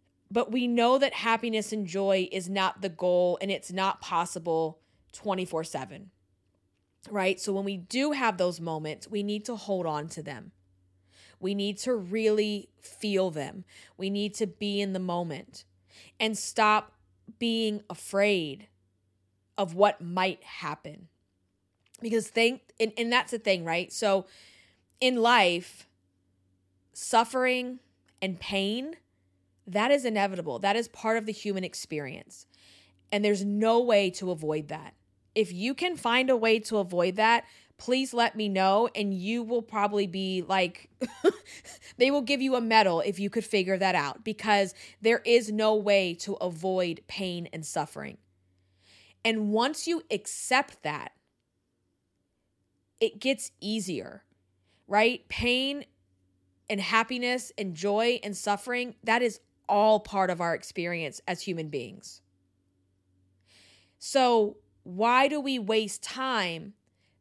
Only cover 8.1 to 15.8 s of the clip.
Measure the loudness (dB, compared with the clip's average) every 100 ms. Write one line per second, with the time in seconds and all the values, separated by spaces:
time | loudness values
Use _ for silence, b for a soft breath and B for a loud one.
8.1 | 0 0 2 0 -2 -6 -6 -6 -10 -8
9.1 | -6 -4 -4 -6 -8 -4 -4 -2 -4 -6
10.1 | -10 -12 -14 -16 -20 _ _ _ _ b
11.1 | b b b -4 -2 -2 -2 -2 -2 -2
12.1 | 0 2 4 2 -2 -8 _ -20 -6 0
13.1 | 2 0 -2 -8 -10 B B B -8 -4
14.1 | -2 -4 -4 -6 -4 -4 -2 -2 -4 -2
15.1 | -4 -4 -8 -12 -20 -20 _